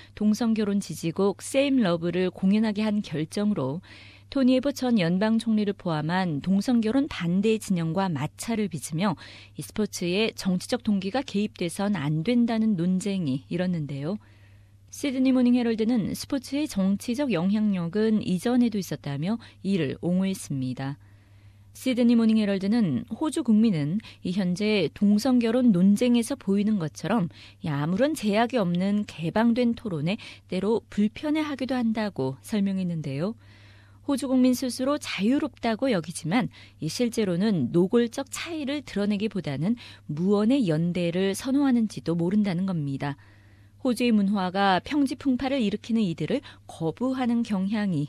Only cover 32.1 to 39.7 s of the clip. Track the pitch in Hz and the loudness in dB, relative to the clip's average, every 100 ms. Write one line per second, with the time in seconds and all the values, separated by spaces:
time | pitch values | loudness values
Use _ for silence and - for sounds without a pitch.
32.1 | - 131 131 - 214 196 190 185 165 143 | -4 -4 -6 -6 -2 -2 -2 -4 -4 -6
33.1 | 135 185 226 - - - - - - - | -4 -4 -6 -16 -20 -20 -20 -20 -12 -4
34.1 | 269 247 262 254 254 262 240 262 294 - | -2 0 4 4 2 -2 -2 -2 -2 -4
35.1 | - 202 285 302 - 240 214 269 196 156 | -2 0 2 0 -4 -4 0 0 0 -2
36.1 | - 151 254 165 - - - 151 - 240 | -8 -2 0 -2 -6 -20 -10 -8 -2 -2
37.1 | 233 202 170 220 180 120 165 185 240 233 | 0 -2 0 0 0 2 2 4 2 0
38.1 | 262 277 - - 320 269 294 - 202 202 | -4 -10 -10 -8 -6 -4 -6 -6 -4 -2
39.1 | 208 220 196 151 135 170 | -2 -2 -4 -6 -2 -2